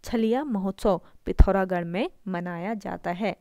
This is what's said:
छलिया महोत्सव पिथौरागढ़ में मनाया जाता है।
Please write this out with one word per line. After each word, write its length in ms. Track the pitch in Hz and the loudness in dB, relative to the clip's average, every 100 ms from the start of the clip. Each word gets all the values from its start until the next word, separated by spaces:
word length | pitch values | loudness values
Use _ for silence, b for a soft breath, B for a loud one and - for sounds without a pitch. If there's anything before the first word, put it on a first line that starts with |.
छलिया 400 | - 240 220 247 | -2 0 2 0
महोत्सव 560 | 302 208 190 196 214 170 b b | -2 -2 -2 0 0 0 b b
पिथौरागढ़ 600 | - 185 - 190 190 180 | -8 6 6 6 2 -2
में 260 | 175 180 339 - 196 | -2 -4 -4 -6 -8
मनाया 460 | 175 175 170 185 | -6 -6 -6 -6
जाता 360 | 226 - 175 175 | -6 -8 -8 -6
है। 260 | 180 208 - | -4 -4 -6